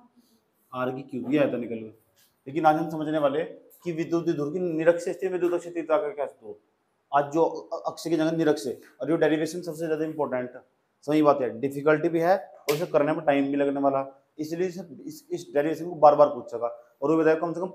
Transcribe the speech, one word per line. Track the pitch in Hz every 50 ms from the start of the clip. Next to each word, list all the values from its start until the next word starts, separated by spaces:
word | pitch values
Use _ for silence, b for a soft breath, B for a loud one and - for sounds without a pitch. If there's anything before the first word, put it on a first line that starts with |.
| - _ _ _ _ _ _ _ _ _ _ _ _ _ -
आर | 127 127 127
की | 131 -
क्यूब, | - - 131 120 107 120 147
ये | 151
आया | 139 113 123
था |
निकल | 120 117 110 117
कर। | 110 110 107 - _ _ _ b b b b _ _ _
लेकिन | 135 139 170 160
आज | 156 156
हम | 160 165 165
समझने | 165 156 156 151 156 156
वाले | 147 139 135 156 175 190 - - - _ - _ -
कि | 175 165
विद्युत | 156 165 135 165 165 160
द्विध्रुव | 170 165 143 147 143 160
की | 185
निरक्षीय | 180 175 160 156 160 165 170 170 - 190 175
स्थिति | - 196
में | 185 180
विद्युत | 175 175 175 175
अक्षीय | 170 170 170
तीव्रता | 175 170 156 151 156 151
का | 151 147
क्या | 135 147 135
सूत्र | - - _ 113
हो। | 107 104 - _ _ _ _ _ _ _ _ _ _
आज | 135 143 143 139 143
जो | 165 160
अ-, | - - - - - 170 - -
अक्ष | 160 151 - -
की | 165
जगह | 170 156 156 160 165
निरक्ष | 160 160 156 147 147 -
है, | 127 104 B B B B B
और | 131
जो | 139 165
derivation | 156 156 147 156 - 233 156 170 175
सबसे | 170 170 156 156 165
ज़्यादा | 160 156 151 160
important | 156 151 147 143 123 127 127 123 123
है, | - 123 - _ _ _ _ _ _ _ -
सही | 143 151 156
बात | 151 147 139 139
है, | 127 113 107 113
difficulty | 135 139 139 143 139 156 156 151 156 170
भी | 165 165
है | 165 175 196
और | 196 - - - - - - 147
इसे | 151 180
करने | - - 151 143 143 160
में | 165 156
time | 151 143 139 139
भी | 139 143
लगने | 139 143 143 139 139
वाला, | 139 139 139 135 135 139 - _ _ _ _ 147
इसलिए | 151 151 165 170 185
इसे, | 185 165 185 180 - - - -
इस, | 160 147 - - -
इस | 180 165 - -
derivation | - 143 147 160 156 160 160 175
को | 170
बार | 151 151 147 147
बार | 143 147 143
पूछ | 131 123 117
सका। | - 120 113 117 117 117 B B B B _
और | 139 147
वो | 160
बताया | 160 160 156 156
कम | 160 175 170 156
से | 165
कम | 185 180